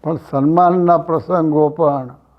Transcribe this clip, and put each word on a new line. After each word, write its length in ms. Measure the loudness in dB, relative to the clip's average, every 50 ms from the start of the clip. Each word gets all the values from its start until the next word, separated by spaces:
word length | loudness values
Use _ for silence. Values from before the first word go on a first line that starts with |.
| -6
પણ 140 | -6 -8 -8 -8 -6
સન્માનના 680 | -4 -2 0 2 2 4 4 4 2 2 2 2 2
પ્રસંગો 720 | 2 2 -2 -4 -6 -4 -2 -2 -2 0 0 0 0 0 0
પણ 460 | 0 0 -2 0 0 -2 -8 -10 -16 _ _ _ _